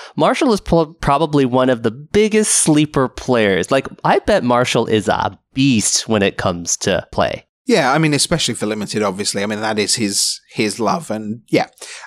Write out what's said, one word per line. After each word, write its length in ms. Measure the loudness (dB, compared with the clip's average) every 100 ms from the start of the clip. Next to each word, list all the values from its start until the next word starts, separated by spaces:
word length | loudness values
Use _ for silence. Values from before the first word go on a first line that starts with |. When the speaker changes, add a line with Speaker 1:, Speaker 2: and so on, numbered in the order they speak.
| -12 0
Speaker 1:
Marshall 340 | 0 2 2
is 80 | 0
pro-, 360 | 2 0 0 -2
probably 500 | 0 0 2 2 2
one 240 | 2 2
of 140 | 2
the 80 | -2
biggest 600 | -4 -2 2 2 2 2
sleeper 560 | 0 2 2 2 0 -2
players. 640 | -4 0 2 4 2 2
Like, 160 | -2 -2 -4
I 160 | 0 0
bet 240 | 2 0
Marshall 420 | 2 2 2 0 2
is 200 | 0 0
a 320 | -2 -2 -8 _
beast 560 | 0 2 2 0 -4 0
when 120 | 2
it 140 | 2 0
comes 400 | -4 -4 -4 -4
to 320 | 0 -2 -2
play. 320 | -2 -2 -4 -12 _ 0
Speaker 2:
Yeah, 280 | 2 2
I 60 | 2
mean, 140 | 2
especially 420 | 0 0 -2 -4 -4
for 100 | -4
Limited, 360 | -4 -6 -2
obviously. 420 | -2 -2 -6 -4
I 20 | -4
mean, 160 | -4
that 180 | -4 -2
is 160 | -2 -2
his, 460 | -2 -2 -4 -6 _
his 260 | -4 -2 -2
love. 320 | -2 -2 -4
And 340 | -8 -8 -12 -2
yeah, 200 | -2 -2 _ -20 -18